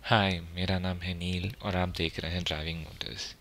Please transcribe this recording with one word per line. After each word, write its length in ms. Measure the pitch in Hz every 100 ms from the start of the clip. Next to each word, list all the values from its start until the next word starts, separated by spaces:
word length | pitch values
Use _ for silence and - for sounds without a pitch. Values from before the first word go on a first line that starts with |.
| -
हाय, 320 | 113 98 90 85 87
मेरा 240 | 92 92
नाम 180 | 92 90
है 160 | 90
नील 400 | 87 90 90 90 -
और 120 | 107 92
आप 140 | 90
देख 300 | - 82 -
रहे 120 | 78
हैं 120 | 90
Driving 360 | 85 78 80 82
मोटर्स। 560 | 78 - - - - -